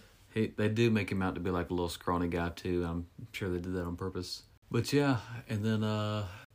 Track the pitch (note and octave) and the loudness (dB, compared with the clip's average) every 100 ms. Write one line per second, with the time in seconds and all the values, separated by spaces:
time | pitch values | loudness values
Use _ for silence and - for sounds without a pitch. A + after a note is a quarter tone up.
0 | - - - - A2 - G#2+ A2 A#2 A2 | -16 -20 -4 0 0 2 2 4 6 4
1 | F#2 F#2+ F#2 F2+ F#2 F2+ E2+ F2 E2+ - | 2 0 0 0 0 0 0 0 -2 -2
2 | - F2 F2 F2 E2+ - F#2+ F2+ E2+ F2 | 0 2 2 0 -2 -4 -2 0 0 -2
3 | F2 - - - G2 F2 F2+ F#2 E2+ F2 | -6 -12 -14 -6 -2 -2 -2 -2 -4 -4
4 | F#2+ F2+ F2+ - - - - A#2+ A2 C#3+ | -4 -6 -8 -10 -14 -20 -2 0 2 4
5 | C#3+ B2 - A#2 - G#2+ A2 A2 G#2+ G#2+ | 4 2 -4 -12 -6 -2 2 2 2 0
6 | G#2+ G#2+ G2 F#2+ - | 0 -2 -4 -10 -18